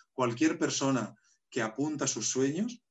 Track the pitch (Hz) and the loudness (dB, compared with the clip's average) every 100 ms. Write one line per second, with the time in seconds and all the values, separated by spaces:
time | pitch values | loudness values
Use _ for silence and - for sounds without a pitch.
0 | _ - 120 120 160 160 147 - 139 127 | _ -2 0 2 2 2 -2 0 2 2
1 | 104 - _ _ _ 123 110 - 151 139 | -2 -8 _ _ _ -4 -2 -2 -2 -2
2 | 135 117 107 127 135 165 240 - _ | -2 -2 -2 0 0 0 -4 -6 _